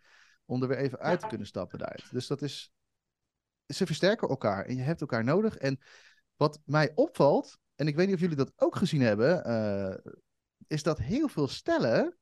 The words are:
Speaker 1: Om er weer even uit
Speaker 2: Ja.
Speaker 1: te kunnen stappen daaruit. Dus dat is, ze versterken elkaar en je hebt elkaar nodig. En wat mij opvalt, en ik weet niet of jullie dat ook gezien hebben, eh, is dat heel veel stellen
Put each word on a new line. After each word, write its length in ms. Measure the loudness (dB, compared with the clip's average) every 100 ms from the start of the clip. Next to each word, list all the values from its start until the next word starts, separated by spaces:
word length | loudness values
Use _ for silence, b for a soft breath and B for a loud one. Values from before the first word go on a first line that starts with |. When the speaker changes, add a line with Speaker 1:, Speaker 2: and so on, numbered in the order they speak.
| b b b b
Speaker 1:
Om 180 | -6 -4
er 60 | -2
weer 100 | -2
even 200 | -2 -4
uit 160 | -2
Speaker 2:
Ja. 40 | -2
Speaker 1:
te 40 | -2
kunnen 180 | -8 -8
stappen 320 | -8 -8 -8
daaruit. 260 | -10 -10 -8
Dus 160 | -8 -6
dat 160 | -6
is, 300 | -6 -10 -16 _ _ _ _ _ _ _ _ _ -12
ze 200 | -4 -2
versterken 420 | 2 2 2 0
elkaar 360 | 0 0 -2
en 120 | -4 -4
je 60 |
hebt 180 | -4 -4
elkaar 240 | -2 -2
nodig. 320 | 2 2 0 -2
En 220 | -4 -4 B B B B B 0
wat 240 | 0 0
mij 280 | 0 2 2
opvalt, 640 | 2 0 4 4 4 0 -14 _
en 120 | -4 -2
ik 100 | 2
weet 100 | 2
niet 80 |
of 60 | 2
jullie 160 | 0 0
dat 160 | -2 2
ook 200 | 0 2
gezien 240 | 0 4
hebben, 440 | 4 4 4 2
eh, 680 | 0 -2 0 -2 -4 -6 -12 -20 _ _ _ _ -8
is 160 | -4
dat 160 | -2 -2
heel 300 | -2 -2 -2
veel 200 | -2 -2
stellen 680 | -4 -2 0 4 2 2 -4